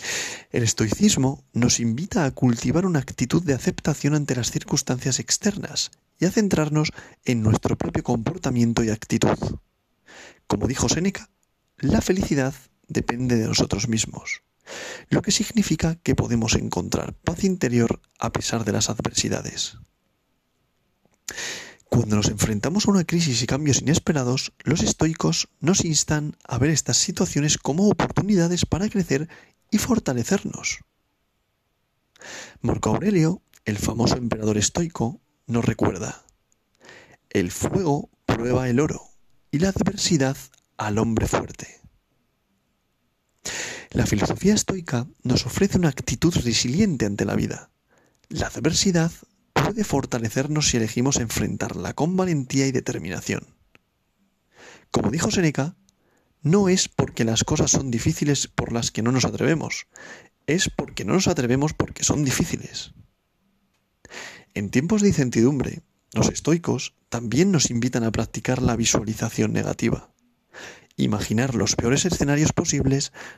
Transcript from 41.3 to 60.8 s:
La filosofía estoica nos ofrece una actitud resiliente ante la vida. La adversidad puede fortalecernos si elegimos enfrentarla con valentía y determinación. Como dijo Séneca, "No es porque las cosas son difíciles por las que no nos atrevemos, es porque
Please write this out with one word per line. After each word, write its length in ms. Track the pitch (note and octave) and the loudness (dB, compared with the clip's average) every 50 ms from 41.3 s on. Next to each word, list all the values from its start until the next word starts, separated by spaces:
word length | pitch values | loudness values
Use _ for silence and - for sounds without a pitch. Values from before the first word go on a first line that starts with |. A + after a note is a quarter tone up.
| - - - - - - - - - - - - _ _ _ _ _ _ _ _ _ _ _ _ _ _ _ _ _ _ _ _ _ _ _ _ _ _ _ _ _ _ - - - - - - - - - - | 0 -2 -4 -4 -10 -14 -16 -18 -20 -20 -20 -20 _ _ _ _ _ _ _ _ _ _ _ _ _ _ _ _ _ _ _ _ _ _ _ _ _ _ _ _ _ _ -10 -10 -8 -8 -8 -10 -10 -14 -12 -6
La 140 | - - A2 | -2 0 0
filosofía 480 | - - G#2 - E3 - A2 - G3 G#3+ | 2 2 0 0 0 -2 0 2 2 2
estoica 540 | G3+ - - F#3+ F#3 E3+ - C3+ A#2 B2 - - _ - | 2 2 -2 -4 -6 -4 -4 -2 -2 -4 -4 -10 _ -2
nos 240 | B2+ A#2+ G#2+ - | 0 0 0 0
ofrece 320 | B2 - - G3 G3+ - F#3 | -2 0 0 0 2 2 2
una 100 | F3 D3+ | 2 2
actitud 460 | - - - - C3+ - - F3 F3 E3 A#2+ | 0 0 -4 -6 -2 0 2 2 2 2 0
resiliente 640 | A#2+ A2 - - A#2+ C3 F#3 A3+ G3 D3 A#2 A2+ | 0 0 0 0 0 2 2 2 2 2 0 0
ante 180 | G2+ G2+ G#2 G2+ | 0 0 0 -2
la 100 | G2+ G#2 | 0 0
vida. 360 | A2 A2 - - - - _ _ _ _ _ _ _ _ _ _ _ _ | 0 -2 -2 -4 -8 -14 _ _ _ _ _ _ _ _ _ _ _ _
La 180 | - - - - | -10 -6 -6 -4
adversidad 640 | - - A2+ A2+ D3+ E3+ - - G3+ F3 E3+ D#3+ E3 - - - _ _ _ _ _ - | -4 -4 -2 -2 0 2 2 2 2 4 4 2 0 -2 -6 -20 _ _ _ _ _ 0
puede 300 | D3 C#3 F3 G#3 A3+ G3+ | 0 0 0 0 -2 -2
fortalecernos 840 | - D3+ C#3 C3 - C3+ A#2+ A2+ G#2+ - C3 C3+ C#3+ D3+ D3+ D3 - | 0 0 -2 -2 -2 -2 -2 -2 -2 -2 -2 -2 0 0 0 0 2
si 80 | - | 2
elegimos 400 | A#2+ A2+ G#2+ - B2 B2 C#3+ C3+ | 0 0 0 0 0 0 2 0
enfrentarla 760 | - A#2+ A2+ - - A2 - - G#2 G2 E2 E2+ F2 F2+ F2 - | 0 -2 -2 -2 -2 -2 -2 -2 -4 -6 -6 -6 -6 -8 -6 -4
con 220 | - C#3+ E3+ F#3 | -2 0 0 2
valentía 520 | F#3 F#3 F#3 E3 C#3+ B2 - - C3+ C3+ | 0 0 2 0 -2 -2 0 0 0 2
y 40 | C3+ | 2
determinación. 840 | B2+ C3+ - - A#2+ A#2 D#2 F2+ F2+ - - - G2 - - - _ _ _ _ _ - _ _ _ _ _ _ _ _ _ _ _ _ _ _ _ - - - - - _ _ | 0 -2 -2 -4 -6 -6 -6 -8 -8 -6 -4 -4 -6 -6 -6 -12 _ _ _ _ _ -20 _ _ _ _ _ _ _ _ _ _ _ _ _ _ _ -20 -20 -20 -20 -20 _ _
Como 180 | - A#2 G#2+ G2+ | -2 0 0 0
dijo 220 | B2 E3 E3+ - | 0 0 -2 0
Séneca, 440 | - G3+ E3+ D#3 - - C3+ E3+ - _ _ _ _ _ _ _ _ _ _ _ _ _ - | 2 2 2 2 2 0 -2 -4 -4 _ _ _ _ _ _ _ _ _ _ _ _ _ 0
"No 260 | D3 F3+ G#3 G3 F3+ | 2 4 4 6 4
es 180 | F#3 F#3+ - | 4 2 2
porque 380 | - _ - - - - - A#2+ | -2 _ -4 -4 -2 0 0 0
las 180 | A2+ A2+ - - | 2 2 2 2
cosas 280 | - D3+ C#3+ - - | 2 2 2 2 2
son 180 | - - - A#2+ | 2 0 0 -2
difíciles 580 | A#2 A#2 - E3 D#3+ - D3+ D3 C#3 - - | -2 0 0 0 0 0 2 0 0 0 -2
por 240 | - - - - - | -6 -4 -6 -4 -2
las 200 | A#2 A#2 A#2 - | -2 -2 -2 -2
que 100 | - G#2+ | -2 0
no 100 | A2 A#2+ | 0 2
nos 140 | C3 B2+ A#2 | 2 2 2
atrevemos, 640 | A#2 G#2+ G#2 A#2 C3+ E3 D3+ - - - - - _ - - - - - - - - _ _ - | 0 0 0 2 2 2 0 -2 -6 -8 -10 -12 _ -18 -20 -20 -18 -20 -20 -20 -20 _ _ -4
es 240 | - D3+ F#3+ - - | -2 0 0 0 -2
porque 340 | - - | -4 -6